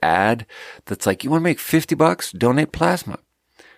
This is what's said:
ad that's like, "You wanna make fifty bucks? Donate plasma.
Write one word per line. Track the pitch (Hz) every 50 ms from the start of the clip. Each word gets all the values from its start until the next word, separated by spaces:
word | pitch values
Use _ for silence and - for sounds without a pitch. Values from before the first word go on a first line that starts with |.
| -
ad | 82 82 92 98 107 117 117 110 - - - - - - - _ -
that's | 104 - -
like, | 104 95 - -
"You | 131
wanna | 151 165 165
make | 175 143 -
fifty | - - - 160 156 - 170
bucks? | - 156 165 180 - - - -
Donate | 87 117 120 123 143 156 151 -
plasma. | - 170 175 180 175 - - - - - _ _ _ _ _ _ _ - - -